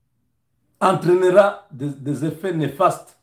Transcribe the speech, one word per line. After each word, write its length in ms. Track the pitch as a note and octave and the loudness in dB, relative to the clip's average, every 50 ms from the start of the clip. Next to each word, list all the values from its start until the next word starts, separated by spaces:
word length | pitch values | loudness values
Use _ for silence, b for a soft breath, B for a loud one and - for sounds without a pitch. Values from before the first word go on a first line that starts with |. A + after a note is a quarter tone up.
| _ _ _ _ _ _ _ _ _ _ _ _ _ _ _ _ | _ _ _ _ _ _ _ _ _ _ _ _ _ _ _ _
entraînera 880 | G3+ F#3+ F#3+ C#3 - F3 F3+ F#3 F#3 F3+ F3+ G3+ G3 G#3 G3+ - - _ | 0 0 0 0 2 2 2 4 2 4 6 6 4 4 0 -6 -14 _
des, 180 | D#3 A#2+ C#3+ D3 | -14 -10 -10 -10
des 360 | C3+ - B2+ C#3+ C#3 A#2+ D3 | -10 -10 -8 -8 -6 -4 -4
effets 280 | D#3+ D#3 - - F#3+ F3 | -6 -6 -6 -8 -6 -4
néfastes. 680 | D#3+ D3 B2+ - - F#3 E3+ - - - - _ _ | -4 -4 -4 -2 0 0 0 0 -2 -12 -20 _ _